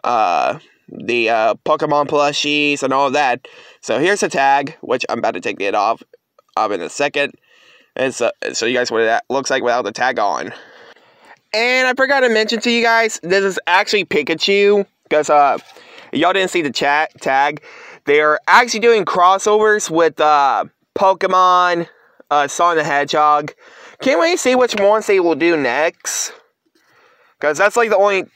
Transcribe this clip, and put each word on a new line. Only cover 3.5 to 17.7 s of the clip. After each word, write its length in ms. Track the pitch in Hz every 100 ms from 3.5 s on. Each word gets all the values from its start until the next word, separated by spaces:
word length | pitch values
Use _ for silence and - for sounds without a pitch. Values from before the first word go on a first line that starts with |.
| - - _
So 180 | - 117
here's 220 | 175 202
the 80 | 196
tag, 480 | 135 135 139 143 -
which 240 | - 127 -
I'm 100 | 117
about 160 | 107
to 60 | 92
take 200 | 104 98
it 140 | 98
off, 280 | 104 104 113 _ _ _ _ _ -
um, 140 | 107
in 120 | 98
a 80 | 80
second. 420 | - 143 143 143 - _ _ _ _ _ -
And 180 | 131
so, 160 | - 117 - -
so 140 | - 113
you 100 | 123
guys 140 | 123
what 100 | 113
that 240 | 113 113 -
looks 200 | 131 131
like 120 | 135
without 200 | 123 120
the 100 | 101
tag 260 | 113 123 120
on. 340 | 104 67 87 - - - - - _ _ - - _
And 340 | 214 240 254 254
I 60 |
forgot 260 | 254 262 277
to 80 | 254
mention 320 | 214 220 226
to 100 | 240
you 120 | 233
guys, 360 | 233 226 220 -
this 200 | 165 190
is 160 | 196 170 -
actually 380 | 180 208 208
Pikachu, 840 | 175 170 139 165 - 196 202 208 196 _ _
'cause, 220 | 151 147
uh, 280 | 151 139 101 - - - - -
y'all 220 | 135 170
didn't 160 | 190 185
see 120 | 175
the 80 | 147
chat 400 | - 143 147 156 -
tag. 400 | 143 135 143 151 -